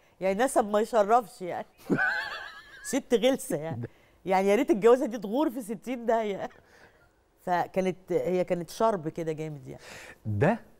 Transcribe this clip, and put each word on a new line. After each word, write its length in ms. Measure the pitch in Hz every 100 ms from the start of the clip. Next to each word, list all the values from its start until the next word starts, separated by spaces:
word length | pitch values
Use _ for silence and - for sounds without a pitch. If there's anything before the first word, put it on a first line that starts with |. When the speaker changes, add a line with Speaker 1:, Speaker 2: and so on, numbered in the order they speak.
| _ -
Speaker 1:
يعني 240 | 185 196
نسب 240 | 269 330 208
ما 100 | 208
يشرفش 640 | 220 233 202 240 190 -
يعني. 240 | 180 120 - _ -
<laughs> 60 | - 1077 831 - - - - - - -
ست 240 | - -
غلسة 420 | 233 247 269 - 147
يعني. 240 | 160 123
Speaker 2:
ده 80 | 117 _ _ _
Speaker 1:
يعني 240 | 175 190 196
يا 60 |
ريت 160 | 214 285
الجوازة 360 | 214 226 254 262
دي 120 | 226
تغور 320 | 190 247 311
في 120 | 240
ستين 440 | 202 208 220 254 233
داهية. 420 | 226 214 190 - - _ - - _ _ _ _ _
فكانت، 720 | - 170 143 190 185 180 -
هي 320 | 170 170 180
كانت 260 | 175 175 165
شرب 380 | - 226 202 156
كده 240 | 170 160
جامد 360 | 151 156 143 131
يعني. 140 | - - - - - 113
Speaker 2:
ده 340 | 101 151 226 -